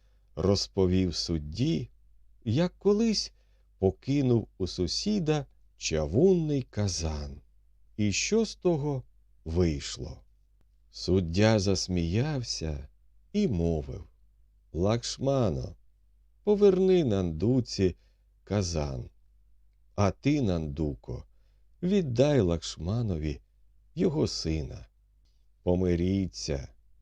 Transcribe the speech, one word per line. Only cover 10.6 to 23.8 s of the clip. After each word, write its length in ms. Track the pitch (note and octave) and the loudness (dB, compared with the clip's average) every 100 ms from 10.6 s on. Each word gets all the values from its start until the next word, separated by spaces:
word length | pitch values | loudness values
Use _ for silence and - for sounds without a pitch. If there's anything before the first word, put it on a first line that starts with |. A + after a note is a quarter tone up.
| _ _ _ | _ _ _
Суддя 680 | - - F#2 E2 E2+ A2 A2 | -10 0 2 2 4 4 4
засміявся 1300 | G2 F#2+ - F2+ E2 G2 D3 C#3+ A#2+ - D#2+ C#2+ C2+ _ _ _ _ | 2 -2 -2 -2 0 0 -2 -4 -6 -6 -6 -8 -12 _ _ _ _
і 140 | G#3 G3+ | -2 0
мовив: 600 | F2+ E2+ E2 C2+ - - _ _ _ _ _ _ | 0 0 0 -4 -12 -16 _ _ _ _ _ _
"Лакшмано, 1000 | D#2+ G2 A#2+ - - C3 C#3 A2 C#2 - - - _ _ _ _ _ | -2 0 0 -4 -6 -2 0 0 -2 -8 -14 -20 _ _ _ _ _
поверни 600 | - G#3 G3+ F#3 F#3+ F#3 | -2 4 6 6 4 4
Нандуці 920 | C#3+ G2 F2+ D#2 G#2 C3 A#2+ - F#2+ - _ _ _ _ | 4 2 0 0 2 2 0 0 0 0 _ _ _ _
казан. 680 | - G2+ F2+ E2 D2 C2 B1 - _ _ _ - _ _ _ - | -4 -2 0 -2 -4 -6 -10 -18 _ _ _ -20 _ _ _ 0
А 160 | G2+ | 0
ти, 300 | - C3+ D3 | 2 0 2
Нандуко, 840 | A2 F2 D#2 D2 D#2 B1 - B1 - _ _ _ _ _ | 2 0 -2 -4 -4 -4 -12 -14 -14 _ _ _ _ _
віддай 560 | F3+ G3+ D#3 A#2 C#3+ C#3+ | 0 0 0 2 4 4
Лакшманові 1040 | F2+ E2+ - - E2 A#2 A2+ E2 D2+ C2+ - _ _ _ | 4 0 -4 -8 -4 -2 -2 -2 -2 -4 -12 _ _ _